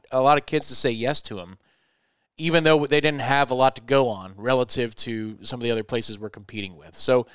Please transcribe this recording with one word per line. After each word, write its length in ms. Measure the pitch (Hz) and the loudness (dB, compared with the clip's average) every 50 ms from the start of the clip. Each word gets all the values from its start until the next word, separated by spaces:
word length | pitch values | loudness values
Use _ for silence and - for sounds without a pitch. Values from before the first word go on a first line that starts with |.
| - _ | -14 _
a 100 | 131 131 | -2 2
lot 160 | 131 139 147 143 | 4 4 4 4
of 80 | - | 2
kids 220 | - - 151 - - | -2 -4 -4 -4 -2
to 80 | 127 | -4
say 160 | - - 131 | -2 -2 -2
yes 300 | 117 113 117 127 147 - - | -2 -2 -4 -2 -2 -4 -6
to 160 | - 113 98 | -6 -10 -12
him, 180 | 87 90 92 - _ _ _ _ _ _ _ _ _ _ _ _ _ _ _ - | -14 -16 -18 -20 _ _ _ _ _ _ _ _ _ _ _ _ _ _ _ -6
even 280 | 160 165 165 170 156 | -4 0 2 4 6
though 200 | 156 156 151 147 | 6 4 4 4
they 160 | 143 147 151 | 2 2 2
didn't 200 | 143 156 147 139 | 2 2 -2 -2
have 280 | 123 123 135 139 143 135 | -2 0 0 0 2 0
a 60 | 131 | 2
lot 200 | 127 131 131 - - | 2 2 2 2 0
to 40 | |
go 280 | 117 120 139 139 131 120 | -4 0 2 2 2 2
on 240 | 104 95 92 92 95 101 | -2 -6 -10 -14 -16 -8
relative 580 | 104 123 131 127 127 117 - 131 120 113 107 - | -2 0 0 0 0 -2 -2 -4 -4 -4 -4 -8
to 400 | - 120 113 110 110 107 110 - | -8 -6 -6 -8 -8 -10 -12 -12
some 180 | 95 - 131 120 | -12 -10 -10 -6
of 40 | 117 | -4
the 80 | 120 | -2
other 120 | 117 110 104 | -2 -2 -4
places 360 | - 127 117 113 - 110 101 | -4 -4 -4 -4 -6 -8 -10
we're 100 | 107 104 | -12 -14
competing 480 | - 107 101 - - 107 101 95 90 76 | -14 -16 -20 -14 -12 -12 -12 -12 -14 -18
with. 180 | 71 82 - | -20 -20 -10
So 300 | - - - 127 127 117 - - | -6 0 2 2 2 2 -2 -10